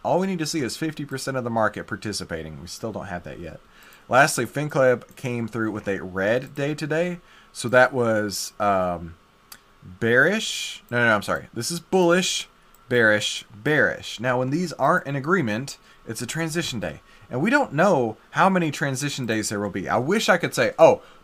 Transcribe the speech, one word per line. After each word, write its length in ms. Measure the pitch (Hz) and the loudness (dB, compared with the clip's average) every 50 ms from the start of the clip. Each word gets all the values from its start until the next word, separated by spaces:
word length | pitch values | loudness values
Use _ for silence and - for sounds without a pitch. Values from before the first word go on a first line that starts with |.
| - | -2
All 140 | 107 139 170 | 0 0 0
we 80 | 190 | 0
need 140 | 190 190 175 | 0 -2 -4
to 80 | 156 151 | -4 -4
see 140 | - 165 | -4 -4
is 140 | 135 107 - | -4 -4 -4
fifty 300 | - 165 160 151 - 147 | -4 -6 -6 -6 -6 -8
percent 320 | 139 135 131 - - 131 131 | -8 -8 -8 -6 -6 -4 -4
of 60 | 117 | -4
the 80 | 120 | -2
market 340 | 117 113 110 107 - - 85 | 0 0 0 0 0 -4 -8
participating. 760 | - 113 95 - 107 98 - 92 - 87 80 80 78 78 71 | -10 -10 -8 -6 -6 -6 -6 -6 -8 -8 -8 -8 -10 -12 -14
We 80 | 76 85 | -14 -14
still 240 | - - - 113 | -12 -10 -10 -8
don't 140 | 98 98 73 | -8 -8 -10
have 200 | 92 92 87 85 | -10 -10 -10 -10
that 140 | 76 67 71 | -12 -14 -14
yet. 200 | 85 80 76 - _ _ _ - - - - - _ - | -14 -14 -16 -16 _ _ _ -20 -20 -20 -20 -20 _ 2
Lastly, 380 | 113 127 143 151 - - 123 110 | 4 6 6 6 4 0 -4 -4
FinClub 680 | - 143 147 151 - 151 131 127 123 113 - - - | -4 -6 -6 -2 0 2 4 4 4 2 -2 -8 -16
came 320 | - - 131 120 120 117 110 | -10 -8 -6 -4 -4 -6 -6
through 220 | 110 117 110 110 | -4 -4 -4 -4
with 180 | 101 107 101 104 | -4 -4 -4 -4
a 140 | 98 92 | -4 -4
red 540 | - 92 90 95 95 104 113 131 143 139 - | -6 -6 -4 -2 0 0 0 0 -2 -6 -8
day 180 | - 139 143 151 | -6 -4 -4 -4
today. 460 | 147 147 147 151 160 175 180 175 175 - - - - - _ - | -4 -4 -4 -2 -2 -2 -2 -4 -8 -12 -18 -20 -20 -20 _ -12
So 160 | - - 120 | -8 -2 4
that 240 | 104 127 127 123 139 | 6 6 6 6 4
was, 600 | 131 120 117 110 107 107 104 92 - - - - - | 2 2 2 2 2 0 -2 -4 -6 -8 -10 -6 0
um, 580 | 107 101 98 95 92 90 87 85 85 82 85 - _ _ _ _ _ _ - - _ _ _ _ - | 2 2 2 2 2 0 -2 -4 -8 -12 -16 -18 _ _ _ _ _ _ -20 -20 _ _ _ _ -20
bearish. 1000 | 95 90 90 - 113 117 127 139 170 202 220 220 - - - - - - - - - | -20 -10 -4 0 4 6 6 6 6 4 0 -2 -6 -6 -8 -8 -10 -12 -14 -10 -4
No, 80 | 120 120 | -2 2
no, 80 | 120 | 4
no, 80 | 117 110 | 4 4
I'm 80 | 101 | 2
sorry. 240 | 101 - 90 71 - - - | 2 -2 -4 -4 -4 -8 -8
This 160 | - 120 - | -8 -6 -6
is 100 | 170 170 | -6 -8
bullish, 680 | - _ - 190 180 170 170 185 180 - - - - - _ _ _ _ _ _ _ - | -4 _ 2 4 4 6 4 4 2 0 -2 -4 -6 -10 _ _ _ _ _ _ _ 0
bearish, 560 | 123 123 117 110 107 104 - - - - - - - | 2 4 6 6 6 4 2 -2 -6 -8 -10 -14 -16
bearish. 640 | 104 107 143 156 143 113 87 - - - - - - | -6 -2 0 2 4 4 2 0 -2 -8 -12 -10 -6
Now, 200 | 110 127 127 123 | -2 -2 0 0
when 100 | 127 131 | 0 -2
these 240 | 139 165 180 170 - | -2 -2 -4 -4 -4
aren't 340 | - 127 143 175 180 - 139 | 0 2 2 2 2 0 -4
in 80 | 139 | -6
agreement, 640 | 139 131 151 185 196 143 110 104 113 135 139 - - _ - - _ _ | -6 -2 0 0 0 0 0 -2 -4 -6 -8 -12 -16 _ -20 -20 _ _
it's 160 | - 113 - | -12 -10 -8
a 60 | 123 117 | -8 -8
transition 540 | - 156 165 160 151 170 165 - - 113 | -6 -6 -6 -4 -4 -4 -6 -4 -6 -6
day. 180 | 92 82 71 - - _ - - - - | -6 -8 -8 -10 -16 _ -20 -20 -14 -8
And 100 | - 123 | -4 -2
we 100 | 147 220 | 0 2
don't 220 | 269 294 262 - | 2 2 0 0
know 460 | - 143 180 208 185 143 120 113 107 - _ _ | 0 2 2 4 4 2 2 0 -4 -8 _ _
how 180 | - 143 170 190 | -2 0 2 2
many 200 | 190 180 170 156 | 2 2 0 -2
transition 560 | 143 - 156 139 131 123 139 143 143 - 131 | -2 -2 -4 -4 -4 -4 -4 -4 -4 -4 -4
days 220 | 110 113 110 104 - | -2 -2 -2 -2 -2
there 140 | 110 101 | -2 -4
will 80 | 104 101 | -4 -4
be. 180 | 87 98 87 67 | -4 -6 -4 -2
I 100 | 82 110 | 0 0
wish 300 | 123 143 196 226 220 - | 2 2 0 2 2 2
I 80 | 202 | 2
could 180 | 175 - 143 - | 2 0 -2 -2
say, 200 | - 123 104 - - | 0 0 0 4 8
"Oh, 240 | 165 151 110 - - - - - | 8 8 8 6 0 -8 -20 -20